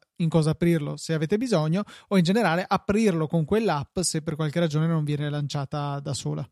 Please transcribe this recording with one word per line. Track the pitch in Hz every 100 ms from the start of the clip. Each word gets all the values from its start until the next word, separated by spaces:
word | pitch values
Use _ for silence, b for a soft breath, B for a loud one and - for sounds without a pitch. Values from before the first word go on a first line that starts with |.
| _ -
in | 165
cosa | 165 156
aprirlo, | 151 170 170 147 147
se | -
avete | 160 156 214
bisogno, | 254 180 156 180 208 B B
o | 196
in |
generale | 165 208 196 170 196
aprirlo | 196 - 202 220 165 156
con | 170
quell'app | 147 208 214 151 - -
se | 170 160
per | 156 151
qualche | 156 170
ragione | 170 151 160
non | 165
viene | 147 147 147
lanciata | 147 143 147 135 151 143 143
da | 143
sola. | 135 151 151 123